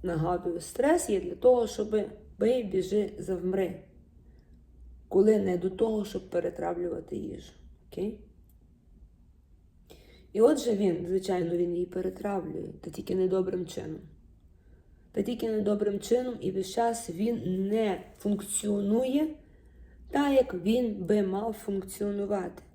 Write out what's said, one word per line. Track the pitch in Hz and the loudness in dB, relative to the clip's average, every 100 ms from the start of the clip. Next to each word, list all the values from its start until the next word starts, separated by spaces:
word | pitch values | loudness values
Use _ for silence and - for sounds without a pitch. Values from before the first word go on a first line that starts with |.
нагадую, | 175 165 165 180 175 170 | -2 -2 0 0 -2 -6
стрес | - - 269 339 - | -8 0 4 4 2
є | 202 | -2
для | 180 180 | -2 2
того, | 247 247 226 | 6 6 4
щоб | - 208 214 202 - - - | -2 0 0 -2 -10 -20 0
бий, | 208 254 | 2 2
біжи, | 208 185 180 208 196 - | 2 -2 0 0 0 -4
завмри. | - 180 180 190 180 - - - - - - - - - - - - - - | -6 -2 0 0 0 -4 -14 -20 -20 -20 -20 -20 -20 -20 -20 -20 -20 -20 0
Коли | 190 208 214 | 4 6 6
не | 190 180 | 4 0
до | 180 | -2
того, | 185 226 214 196 | 0 0 0 -4
щоб | 190 - | -8 -4
перетравлювати | 180 - - 170 175 175 - - - | -2 -2 -4 -4 -4 -4 -6 -8 -8
їжу. | - - - - - - - | -8 -10 -14 -20 -20 -20 -16
Окей? | - 202 233 - - - - - - _ - - - - - _ - _ _ - - - - - | -6 -6 -6 -18 -20 -20 -20 -20 -20 _ -20 -20 -20 -20 -20 _ -20 _ _ -20 -20 -20 -20 -6
І | 202 | 4
отже | 240 294 240 202 | 6 6 0 2
він, | 202 175 175 | 2 0 0
звичайно, | 190 190 180 170 175 | -2 0 -2 0 0
він | 175 | 0
її | 175 180 | -2 -4
перетравлює, | 185 185 185 202 196 160 - - - | -4 -6 -6 -4 -4 -6 -8 -10 -12
та | - | -14
тільки | - - 185 | -12 -4 0
недобрим | 185 190 185 180 175 | 2 2 0 -2 -6
чином. | - 156 160 - - - - - - - - _ - - | -8 -10 -12 -14 -20 -20 -20 -20 -20 -20 -20 _ -20 -8
Та | - | -4
тільки | 202 233 226 | -2 -2 -2
недобрим | 214 202 208 208 202 | 0 2 2 2 -2
чином, | - 240 254 233 | 2 2 2 -4
і | - | -4
весь | 190 185 | -2 -2
час | - 233 226 - | 0 0 0 -6
він | 170 220 240 - 185 196 | -2 0 0 -2 0 2
не | 220 214 185 - - | 2 2 0 -6 -6
функціонує | 208 202 - - 208 202 202 220 262 277 311 - - - - - - - - | -2 -2 -2 -4 0 0 2 2 4 2 0 -2 -18 -20 -20 -20 -20 -20 -4
так, | 277 285 | 0 4
як | 269 254 | 4 4
він | 185 180 233 240 | 0 2 2 2
би | 202 175 208 | -2 2 2
мав | 190 190 226 | 4 0 -2
функціонувати. | 214 - 196 190 - 202 202 202 202 180 - - | -6 -4 -4 -6 -6 -4 -2 -2 -2 -4 -10 -20